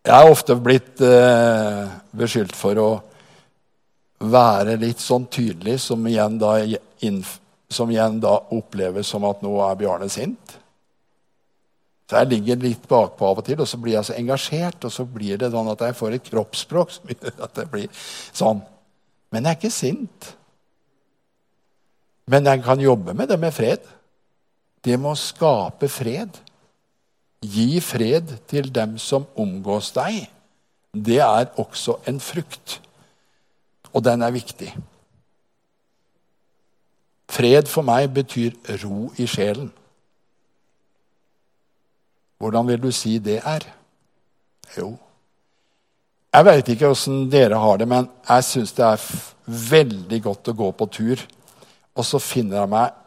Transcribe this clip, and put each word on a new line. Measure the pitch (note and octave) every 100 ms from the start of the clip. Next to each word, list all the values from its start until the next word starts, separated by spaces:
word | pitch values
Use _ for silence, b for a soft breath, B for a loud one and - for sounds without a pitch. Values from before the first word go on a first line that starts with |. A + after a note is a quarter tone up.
Jeg | - B2
har | D#3+
ofte | D3+ - B2
blitt, | A#2+ C3 - -
eh, | B2+ B2 B2 A#2+ A#2 A2+ G#2+ G#2 G2+ F#2 _ G#2+
beskyldt | A#2 A#2+ F#2+ -
for | G2 G#2
å | G#2+ A2 - b b b b _ _ _ _ _ _ _
være | G#2+ B2 A#2+ G2+ G#2 A2+
litt | A#2 A#2+
sånn | - B2 B2
tydelig, | - A2+ E2+ F#2+ C3
som | - A#2 A2+
igjen | A2+ G#2+ A2
da, | G#2+ A2 G#2+ G#2+ _ _
innf-, | A2+ G2 F#2 - _ _ _
som | - A#2
igjen | A2+ A2 A2
da | G#2+ G#2 -
oppleves | A2+ - G2 F#2 F#2+ G#2
som | G#2 G2+
at | G2+
nå | G2+ G2+ G2
er | F#2+
Bjarne | G#2 F2+ G2+
sint. | - D3 A#3+ - - _ _ _ _ _ _ _ _ _ _ _ _ _ _ _
Så | -
jeg | D3+
ligger | A#2 G#2 B2
litt | B2+ A#2 -
bakpå | B2+ G2+ -
av | G2 G2
og | G#2
til, | D3+
og | C#3
så | B2
blir | A#2
jeg | G#2+ G#2+
så | A#2
engasjert, | A#2+ C3+ - D3+ F3 E3+
og | B2
så | - B2+
blir | B2+ G#2 G2
det | B2
sånn | A#2 A2
at | G#2+ A#2+
jeg |
får | A#2+ A2 A#2+
et | -
kroppsspråk | A2+ G#2 - - D#3+ F3+ -
som | -
<laughs> |
gjør | B2 - - A#2
at | -
det | C3+
blir | G#2 G2+ B B B B
sånn. | - F#3 G#2+ - _ _ _ _ _ _
Men | A2+ C#3+
jeg |
er | D#3+
ikke | G#3+
sint. | - C3 G3 A#3 _ - - _ _ _ _ _ _ _ _ _ _ _ _ _ _ _ _ _ _ -
Men | C3+ C#3
jeg | C3+ A#2+
kan | C3
jobbe | C#3 A#2+ F2
med | G2 C4
det | F#3
med | E3
fred. | D3 A2+ E3+ - _ _ _ _ _ _ _ _ _
Det | - B2
må | C#3
skape | D3+ - - E3 A#2+ F2+ - C#3+
fred. | - A#2 C#3 A3 - - _ _ _ _ _ _ _ _ _ G#2+
Gi | G2+ A#2 E3+
fred | - A2+ A2+ D#3 E3 B2 _
til | C#3+ C3+
dem | B2+ A2 A2
som | - C#3 C#3 -
omgås | G#2 F#2 G2 G#2 -
deg. | - D3+ A3 - _ _ _ _ _ _
Det | G#2+ G#2+ A#2+
er | B2+ A2 B2 -
også | G#2 - - A2+ -
en | C#3
frukt. | - E3+ - - - - _ _ _ _ _ _ _ _ _ _ -
Og | A#2+
den | A#2+ A#2+ A#2
er |
viktig. | B2 - - F#3 - - _ _ _ _ _ _ _ _ _ _ _ _ _ _ _ _ _ _ _ _ _ _ _ -
Fred | - A#2+ C#3+ C#3+
for | - C#3
meg | A#2+ C#3 C3+
betyr | C3 B2 A#2 A#2 - G2+
ro | G#2 G2+ A#2
i | - A#2+
sjelen. | - G2+ G#2 C#3 _ _ _ _ _ _ _ _ _ _ _ _ _ _ _ _ _ _ _ _ _ _ _ _ _ _ _
Hvordan | A2 A2+ A#2+
vil | A#2+
du | B2+
si | B2 A2 A2+
det | G#2 G#2+
er? | D3 D#3 - - _ _ _ _ _ _ _ _ - -
Jo. | F#2 A#2+ _ _ _ _ _ _ _ _ _ _ _ _ _
Jeg | C3 F3+
vet | D#3 B2
ikke | A#2 C#3+
hvordan | C3 - C3+ C3
dere | C#3 A#2+ A2
har | G#2+ G2
det, | A#2
men | B2 B2+ - -
jeg | A#2+ B2
synes | B2+ G#2+
det | - A#2
er | G#2+
f-, | - - - _
veldig | - A#2 A2+ D#3 C#3+ G2+ F2+ A2+
godt | G#2 G2+ -
å | D#3
gå | G2+ F#3+
på | G#2+
tur. | - A2 B2+ - _ b b b b b -
Og | A#2+
så | C#3
finner | - B2+ G#2+ G2+
jeg | G2
meg | G#2+ B2+ -